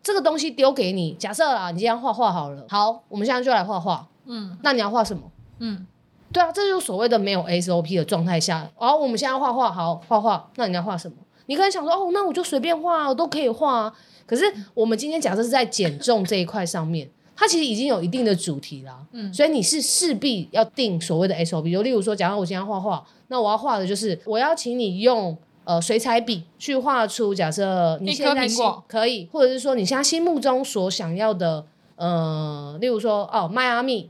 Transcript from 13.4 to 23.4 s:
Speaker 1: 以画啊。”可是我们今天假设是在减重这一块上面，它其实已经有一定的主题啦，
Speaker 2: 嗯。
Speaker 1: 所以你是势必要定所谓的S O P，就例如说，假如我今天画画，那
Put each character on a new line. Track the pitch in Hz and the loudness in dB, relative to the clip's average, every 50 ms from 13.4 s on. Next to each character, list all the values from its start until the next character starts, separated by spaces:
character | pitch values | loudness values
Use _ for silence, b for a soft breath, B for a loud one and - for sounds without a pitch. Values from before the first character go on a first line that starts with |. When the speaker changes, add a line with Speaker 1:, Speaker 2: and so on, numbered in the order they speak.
Speaker 1:
以 | 294 240 | 0 0
画 | 226 226 302 285 254 233 | 0 2 0 2 2 0
啊。” | 208 220 B B B B B B B | -2 -4 B B B B B B B
可 | - 226 | -4 0
是 | 247 370 415 392 214 196 B | 2 2 0 0 -2 -14 B
我 | B 240 220 | B 0 0
们 | 226 226 | 0 0
今 | 214 277 294 | -2 -2 -4
天 | 311 330 | -4 -2
假 | - 220 190 | 0 0 0
设 | 208 | 0
是 | 233 240 | 0 2
在 | 247 262 240 | 2 0 0
减 | - - - 190 165 143 143 | 0 -2 -2 -2 -2 -2 -2
重 | - 233 240 214 190 | 0 2 2 2 2
这 | 175 214 | 0 0
一 | 190 175 | -2 -2
块 | 170 - 214 180 | -2 -4 -6 -4
上 | 165 - 175 160 | -4 -4 -4 -4
面， | 160 170 160 135 - _ b b b b | -4 -4 -4 -6 -10 _ b b b b
它 | - 415 403 | 0 2 2
其 | 349 330 | 4 2
实 | 311 | 0
已 | 262 214 | 0 -2
经 | 208 262 285 | -2 0 0
有 | 240 185 | 0 0
一 | 165 | 0
定 | 175 175 254 247 | -2 0 0 2
的 | 214 | 2
主 | 196 170 - 175 147 139 | 2 0 0 -6 -6 -6
题 | - - 151 135 | -8 -12 -16 -16
啦， | 131 135 127 131 147 - | -16 -18 -18 -20 -20 -18
Speaker 2:
嗯。 | - 240 208 196 180 | -14 -12 -12 -8 2
Speaker 1:
所 | 190 294 | 2 2
以 | 320 | 4
你 | 311 254 | 4 2
是 | 180 - - 311 | 2 2 0 0
势 | 247 - - - 359 330 269 | 0 0 0 0 2 0 0
必 | 202 - 285 240 190 143 - | 0 0 0 0 0 -4 0
要 | - 208 226 | 2 2 2
定 | 226 _ - 254 214 180 165 | 2 _ -2 0 0 0 -2
所 | 165 - 170 160 | -2 0 0 2
谓 | 185 | 2
的 | 190 170 | 2 2
S | 160 170 165 185 | 0 -2 0 0
O | 160 | -2
P， | 151 165 | 0 0
就 | 175 190 | 0 0
例 | 214 262 | 2 2
如 | 254 214 | 2 0
说， | 185 220 214 | 0 0 0
假 | 196 180 175 | 0 0 0
如 | 202 208 | 0 0
我 | 185 | -2
今 | 165 196 | -4 -4
天 | 185 196 | -6 -4
画 | 208 208 190 | -4 -4 -4
画， | 190 214 226 - b b b b b | -2 -2 -4 -4 b b b b b
那 | b 254 254 | b -2 0